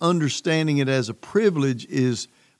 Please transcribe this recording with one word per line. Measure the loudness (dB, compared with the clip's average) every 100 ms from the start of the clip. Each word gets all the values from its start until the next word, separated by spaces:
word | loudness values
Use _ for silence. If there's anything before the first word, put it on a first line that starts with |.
understanding | 0 0 0 -2 -2 0 0 0
it | 2
as | 0 -2
a |
privilege | -8 -4 2 2 2 0 -2 -4
is | 0 0 0 -8 _ _ _